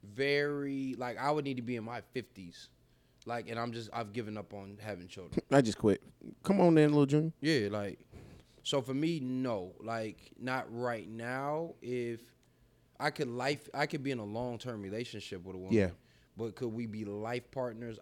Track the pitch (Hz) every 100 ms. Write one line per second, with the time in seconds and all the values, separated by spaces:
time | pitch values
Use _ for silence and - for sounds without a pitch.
0 | 101 104 139 143 147 143 139 139 135 117
1 | 123 104 139 151 139 127 117 120 110 120
2 | - 131 110 - 87 85 - _ _ _
3 | _ _ - 120 110 113 120 117 110 117
4 | 110 104 107 107 101 101 98 101 107 95
5 | 90 - 87 - - 139 117 98 110 98
6 | - - - - - 196 175 160 151 147
7 | 139 151 160 - 143 156 101 104 101 -
8 | - - - - - - - 143 123 135
9 | 160 165 127 127 131 107 92 - 107 113
10 | 110 - - - 123 131 - 117 123 117
11 | 90 113 117 131 139 151 165 - 120 123
12 | 117 117 - _ _ _ _ _ _ _
13 | 147 151 143 120 131 147 - - 147 156
14 | 131 127 104 110 123 117 127 113 98 107
15 | 120 110 - 95 90 92 92 110 95 87
16 | _ _ _ - 113 - 123 110 117 107
17 | 104 101 110 123 - 135 123 113 120 110